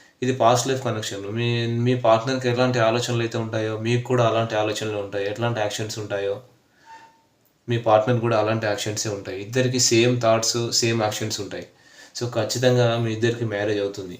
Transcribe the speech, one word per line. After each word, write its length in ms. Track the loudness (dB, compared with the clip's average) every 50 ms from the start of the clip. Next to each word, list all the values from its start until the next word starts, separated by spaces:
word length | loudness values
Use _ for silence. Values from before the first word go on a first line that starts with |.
| -20 _ _ _
ఇది 100 | -2 -2
పాస్ట్ 360 | 0 4 4 4 4 4 2 0
లైఫ్ 160 | -2 -2 -2
కనెక్షన్. 480 | -4 -4 -4 -6 -6 -8 -8 -8 -6
మీ, 160 | -4 -2 0 0 0 0 0
మీ 280 | -2 0 0 2 2 2
పార్ట్నర్కి 540 | 2 4 4 4 4 4 0 -2 -2 0 0
ఎలాంటి 300 | 2 2 2 2 2 4
ఆలోచనలు 420 | 4 4 2 2 0 -2 -2 -2
అయితే 180 | -2 -2 -2 -4
ఉంటాయో, 400 | -4 -4 -4 -4 -2 -2 -4 -2
మీకు 240 | 0 0 0 0
కూడా 240 | 0 2 2 4 4
అలాంటి 280 | 4 2 2 0 0 0
ఆలోచనలు 420 | 0 0 0 -2 -2 -4 -4 -4
ఉంటాయి. 300 | -4 -4 -4 -4 -4 -4
ఎట్లాంటి 340 | -4 -2 -2 -2 -2 0 -2
యాక్షన్స్ 380 | -2 -2 -4 -4 -6 -6 -8 -8
ఉంటాయో, 380 | -8 -6 -4 -4 -2 -4 -4 -6 -8 _ _ _ _ _ _ _ _ -20 -20 -20 -20 -20 _ _ _ _ _ _ _ _ _ _ _ -4
మీ 100 | -2 0
పార్ట్నర్ 420 | 4 6 6 6 6 4 0 0
కూడా 180 | 0 0 2 2
అలాంటి 280 | 2 0 0 0 -2
యాక్షన్సే 420 | -2 -4 -4 -4 -6 -6 -4 -4 -6
ఉంటాయి. 320 | -6 -6 -8 -10 -10 -10
ఇద్దరికి 400 | -10 -4 -2 0 0 0 0 0
సేమ్ 400 | 2 4 4 4 4 4 2 2
థాట్స్, 520 | 4 4 4 4 2 0 -2 -2 -2 -2
సేమ్ 300 | 0 0 0 2 2 2
యాక్షన్స్ 380 | 0 -2 -2 -4 -6 -6 -6 -6
ఉంటాయి. 260 | -8 -8 -10 -12 -12 -14 _ _ _ -20 -20 -20 -20 -16 -10
So, 100 | -8 -8
ఖచ్చితంగా 720 | -4 -2 -2 -2 -2 0 2 2 4 4 4 4 4 2 0
మీ 140 | 0 -2
ఇద్దరికి 320 | 0 0 0 0 0 0 -2
మ్యారేజ్ 360 | -4 -2 -2 -2 0 0 0
అవుతుంది. 380 | -2 -2 -4 -8 -10 -12 -12 -16